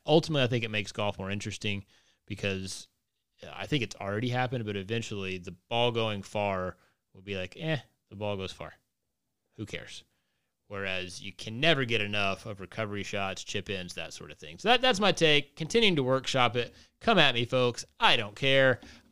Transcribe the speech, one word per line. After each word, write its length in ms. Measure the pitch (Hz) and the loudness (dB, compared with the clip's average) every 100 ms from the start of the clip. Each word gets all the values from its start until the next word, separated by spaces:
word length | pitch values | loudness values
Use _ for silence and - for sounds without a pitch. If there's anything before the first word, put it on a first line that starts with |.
| - | 4
ultimately, 380 | 160 - 147 | 4 4 2
I 40 | 123 | 2
think 160 | 123 | 0
it 60 | 110 | 0
makes 220 | 107 101 | -2 -4
golf 260 | - 104 - | -2 -2 -2
more 120 | 95 | -6
interesting 540 | 101 107 - 107 101 - _ _ _ _ | -4 -6 -6 -4 -4 -8 _ _ _ _
because 600 | 98 101 95 95 - - _ _ _ _ _ 82 | -4 -4 -4 -6 -10 -14 _ _ _ _ _ -16
I 120 | 71 95 | -12 -4
think 160 | 147 | -4
it's 140 | 104 - | -4 -6
already 340 | 101 104 123 | -6 -4 -2
happened, 340 | 123 127 123 | -2 -2 -4
but 120 | 104 101 | -4 -6
eventually 600 | 95 117 110 101 95 92 | -4 -6 -4 -6 -6 -8
the 180 | 92 87 _ | -10 -16 _
ball 240 | 117 120 | 2 2
going 300 | 117 110 101 | 2 0 -2
far 540 | - 107 101 92 92 - _ _ _ | -4 -2 0 0 -4 -8 _ _ _
will 80 | 98 | -20
be 160 | 95 95 | -8 -6
like, 180 | 92 - | -6 -8
"Eh, 180 | 160 147 - _ _ | -4 -4 -6 _ _
the 80 | 101 | -8
ball 220 | 104 101 | -4 -4
goes 140 | 92 | -6
far. 200 | - 78 - _ _ _ _ _ _ _ - | -8 -14 -16 _ _ _ _ _ _ _ -14
Who 80 | 107 | -10
cares?" 360 | - - - - _ _ _ _ _ _ | -10 -12 -18 -20 _ _ _ _ _ _
Whereas 520 | 101 95 92 92 90 | -8 -4 -4 -6 -10
you 100 | 101 | -14
can 300 | - 110 113 | -12 -10 0
never 240 | 156 143 | 2 2
get 160 | 123 113 | 2 0
enough 460 | 104 104 98 95 117 | 0 0 0 -2 -8
of 140 | 98 | -12
recovery 420 | 92 - 110 101 | -10 -8 -6 -6
shots, 420 | 98 101 98 92 | -6 -4 -4 -6
chip 240 | - 104 95 | -8 -8 -6
ins, 240 | 95 90 | -6 -8
that 200 | - 80 | -10 -12
sort 160 | - 76 | -12 -16
of 80 | - | -16
thing. 180 | - 165 | -16 -4
So 100 | 202 | 2
that, 120 | 247 | 4
that's 180 | 254 196 | 4 4
my 140 | 202 | 2
take. 440 | - 160 147 - - | 4 6 6 2 -8
Continuing 400 | 160 226 214 160 | 0 4 4 4
to 60 | |
workshop 540 | 127 131 - 135 123 120 | 2 2 2 4 4 2
it. 180 | 120 - - _ | -4 -10 -20 _
Come 160 | - 202 | 4 6
at 160 | 143 | 6
me, 100 | 120 | 4
folks. 400 | 120 127 123 117 - _ | 2 2 2 0 -10 _
I 160 | 220 131 | 4 4
don't 180 | 104 | 2
care. 460 | 104 135 135 131 123 - - _ | 0 4 6 6 4 -4 -20 _